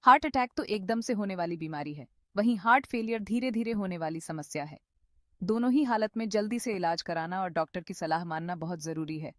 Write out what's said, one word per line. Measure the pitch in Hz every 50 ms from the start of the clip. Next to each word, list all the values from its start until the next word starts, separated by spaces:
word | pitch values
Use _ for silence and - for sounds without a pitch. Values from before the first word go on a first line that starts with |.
हार्ट | - 254 254 311 -
अटैक | 311 - 262 247 247 _
तो | -
एकदम | 277 - 208 214 185 180 226 226
से | 226 -
होने | 247 202 208 196 190
वाली | 180 170 170 170
बीमारी | 160 160 156 156 147 147 147 147
है, | 147 127 _ _ _ _ _ _
वहीं | 196 208 233 240
हार्ट | 202 175 226 240 269 262
फेलियर | - - 240 226 220 233 226
धीरे-धीरे | 208 190 214 240 247 262 220 226 233 226
होने | 233 208 202 185 180 165
वाली | 160 156 160 165
समस्या | - - 165 156 147 - - 151 143
है। | 151 147 - _ _ _ _ _ _ _ _ _ _ _ _
दोनों | 185 175 214 233 240 254
ही | 247 294 302
हालत | 247 240 214 220 214 _
में | 220 226 214
जल्दी | 196 214 208 214 233 240
से | - 240 214
इलाज | 190 175 165 170 170
कराना | - - 170 165 160 165 180 190
और | 190 180
डॉक्टर | 156 170 160 - _ 185
की | 170 - 190
सलाह | - 175 160 160 165 170
मानना | 170 160 160 165 175 175
बहुत | 165 160 165 180 170
जरूरी | 151 160 160 156 156 151 160 156
है। | 151 135 -